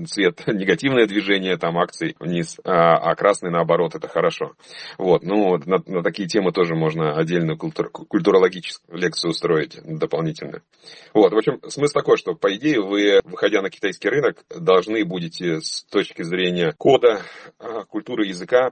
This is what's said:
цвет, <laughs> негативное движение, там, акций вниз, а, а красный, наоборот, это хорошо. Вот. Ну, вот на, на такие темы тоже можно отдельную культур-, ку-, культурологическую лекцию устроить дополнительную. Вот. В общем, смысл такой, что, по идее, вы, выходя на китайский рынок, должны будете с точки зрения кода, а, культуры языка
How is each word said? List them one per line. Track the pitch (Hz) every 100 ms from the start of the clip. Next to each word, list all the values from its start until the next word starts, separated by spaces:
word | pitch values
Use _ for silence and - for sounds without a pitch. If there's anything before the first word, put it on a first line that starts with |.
| 82
цвет, | 101 92 85
<laughs> | -
негативное | 104 95 87 135 127 110
движение, | 101 98 98 92 87
там, | 85 85
акций | 90 - 80 -
вниз, | 82 87 82 -
а, | - 87 85 80
а | 82 80
красный, | 101 101 90
наоборот, | 85 82 85 82 80
это | -
хорошо. | 85 85 - 78 - - - - -
Вот. | 92 82
Ну, | 85 104 98
вот | 87 73
на, | 95 82
на | 92
такие | 85 85 92
темы | 107 92
тоже | 90 87 80
можно | 78 80 78 76
отдельную | 80 87 82 160
культур-, | 165 - -
ку-, | - -
культурологическую | 101 90 95 92 90 - - _ 87
лекцию | 90 80 85
устроить | 82 85 80 73 -
дополнительную. | - 78 78 76 80 156 - - _ _ - - -
Вот. | 107 95
В | 110
общем, | - 123 -
смысл | 143 139
такой, | - - 110
что, | - 82
по | 101 101
идее, | 147 127
вы, | 98 101 101 98
выходя | 85 90 104 104
на | 95
китайский | - 101 90 98
рынок, | 139 123 - _
должны | 85 85 92 95 113 92
будете | 90 85 - 90 78
с | - - -
точки | 101 90 -
зрения | 85 90 92 90 82 -
кода, | - 131 120 104 92 - - _
а, | 113 113 98
культуры | 107 95 120 101
языка | 90 90 123 127